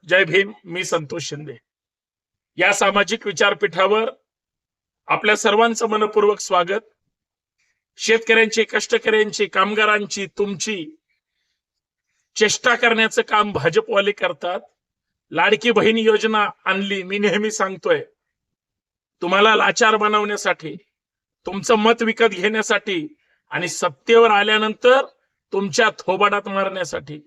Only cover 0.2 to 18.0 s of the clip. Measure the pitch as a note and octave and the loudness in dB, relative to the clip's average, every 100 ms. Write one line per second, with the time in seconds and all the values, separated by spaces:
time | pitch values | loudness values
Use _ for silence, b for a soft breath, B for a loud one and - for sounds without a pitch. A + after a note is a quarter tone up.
0.2 | F#3 F#3 G3+ - F3+ E3+ F#3+ E3+ D3 E3+ | 4 2 0 -6 -12 -10 -4 -6 -6 -10
1.2 | C#3+ D3 D3+ A#2+ _ _ _ _ _ _ | -10 -12 -14 -20 _ _ _ _ _ _
2.2 | _ _ _ - F3 - G3 G3 F#3 A3 | _ _ _ -2 0 2 0 0 0 -2
3.2 | G#3 D#3+ G#3 G3 G3+ E3 F#3+ G#3+ A3+ - | -6 0 0 2 -4 0 2 2 -2 -8
4.2 | _ _ _ _ _ _ _ _ - D#3 | _ _ _ _ _ _ _ _ -4 -2
5.2 | G#3 G#3 A3 G#3 A#3 A3+ A#3 G#3+ G#3+ G#3+ | 0 0 2 2 2 0 -2 0 0 2
6.2 | G#3 G3+ - F#3 F3 G3+ _ _ _ _ | 2 0 0 0 0 -4 _ _ _ _
7.2 | _ _ _ _ _ _ _ _ - A3+ | _ _ _ _ _ _ _ _ 0 0
8.2 | A3+ A3+ A3 A3 G#3+ A3+ - A3+ A3+ G#3+ | 2 2 2 0 -2 -2 -2 -2 0 0
9.2 | G#3+ E3+ G#3 G3 G3 G#3+ G#3+ G#3+ G#3 - | 0 -2 -4 0 -2 0 0 0 -4 -8
10.2 | F#3+ - G3+ F#3+ - G3+ D#3 - _ _ | -10 -6 -6 -4 -6 -8 -10 -16 _ _
11.2 | _ _ _ _ _ _ _ _ _ _ | _ _ _ _ _ _ _ _ _ _
12.2 | _ - G#3+ - B3+ A#3 A#3+ A3 A3 - | _ -2 0 0 0 2 2 2 0 0
13.2 | - G#3+ G#3 E3+ D#3 E3+ A3 G3+ G3 G3+ | 0 0 0 0 0 -2 -2 0 0 -2
14.2 | F3+ F3 F3+ F#3+ - _ _ _ _ _ | -6 -4 -6 -8 -10 _ _ _ _ _
15.2 | _ D#3 F#3 G#3+ A#3+ G#3+ F#3+ A3+ A3 G#3+ | _ 0 2 2 2 2 2 2 2 2
16.2 | A3 G#3+ G3+ - - F#3+ G3+ G3 F3+ G3+ | 0 0 -2 -4 -4 -4 -2 -6 -6 -2
17.2 | G3+ G#3 G#3+ G#3 F#3+ F#3 G3 D3+ | 0 0 -2 -4 -6 -4 -2 -2